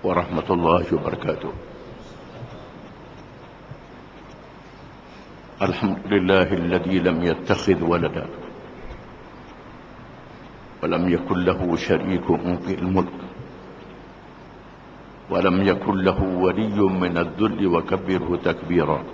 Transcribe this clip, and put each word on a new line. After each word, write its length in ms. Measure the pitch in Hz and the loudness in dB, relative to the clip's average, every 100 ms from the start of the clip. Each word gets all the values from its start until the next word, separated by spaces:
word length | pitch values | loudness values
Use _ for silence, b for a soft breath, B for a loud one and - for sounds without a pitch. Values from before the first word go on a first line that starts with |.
ورحمة 440 | 95 87 87 87 - | 2 2 2 -2 2
الله 360 | 90 85 87 85 | 2 6 4 4
وبركاته. 580 | 80 73 - - - 78 - - - - - - - - - 123 - - - - - - - - - - - - - - - - - - - - - - - - - - - - - - - | 0 0 -4 -2 -4 -4 -10 -14 -16 -16 -16 -18 -18 -16 -16 -14 -14 -16 -18 -18 -18 -18 -18 -18 -18 -20 -20 -18 -18 -18 -20 -20 -20 -20 -20 -20 -20 -20 -20 -20 -20 -20 -20 -20 -20 -20 0
الحمد 380 | 98 90 104 92 95 | 0 2 0 -2 2
لله 400 | 101 92 95 92 | 2 6 6 6
الذي 460 | 95 85 90 90 92 | 2 2 0 2 2
لم 180 | 87 82 | 2 2
يتخذ 600 | 87 82 - 98 - 90 | 2 0 0 0 4 2
ولدا، 420 | 85 85 82 85 73 - - - - - - - - - - - - - - - - - - - - - - - - - | 4 2 2 -2 -8 -10 -14 -16 -18 -16 -14 -14 -16 -18 -20 -18 -20 -18 -20 -20 -20 -20 -20 -20 -20 -18 -18 -18 -18 -6
ولم 260 | 78 85 90 | -2 2 4
يكن 280 | 85 - 90 | 2 2 0
له 320 | 87 87 90 82 | 2 2 2 0
شريك 520 | - 82 87 90 - 82 90 87 | 2 0 2 -2 0 0 2 -2
في 100 | - 90 | -2 -4
الملك، 400 | 90 95 92 - - - - - - - - - - - - - - - - - - - - - - | 0 2 0 -4 -14 -14 -16 -16 -18 -18 -18 -18 -20 -20 -20 -20 -20 -20 -20 -20 -20 -20 -20 -20 -2
ولم 380 | 92 92 90 98 | 2 4 6 4
يكن 280 | 90 - 98 95 | 4 2 2 4
له 120 | 95 | 4
ولي 560 | 95 92 92 90 110 101 | 0 2 2 2 0 4
من 380 | 101 92 90 85 | 4 4 2 2
الذل، 500 | 82 78 107 98 98 | 0 2 0 2 2
وكبره 720 | 85 78 92 95 92 82 87 | 2 2 -2 0 -2 0 -2
تكبيرا. 600 | - 82 80 87 76 73 65 | 0 -2 0 2 4 0 -2